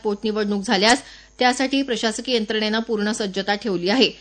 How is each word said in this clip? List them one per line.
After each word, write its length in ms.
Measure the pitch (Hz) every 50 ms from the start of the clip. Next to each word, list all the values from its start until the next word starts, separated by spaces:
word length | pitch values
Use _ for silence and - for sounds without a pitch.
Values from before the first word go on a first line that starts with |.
| -
पोटनिवडणूक 600 | 214 202 208 - 214 214 214 214 202 208 202 196
झाल्यास 380 | 220 226 185 196 220 247 277 - - - - - - _ -
त्यासाठी 420 | 254 247 254 - 269 - 277 269
प्रशासकीय 540 | 277 269 240 208 - 220 220 - 233 - 247
यंत्रणेनं 440 | 226 214 214 233 214 214 214 214 226
पूर्ण 320 | 226 - 226 208 208 208
सज्जता 440 | 220 - 220 196 180 196 190 - 202
ठेवली 340 | 202 - 226 185 170 175 185
आहे. 220 | 214 262 226 - - -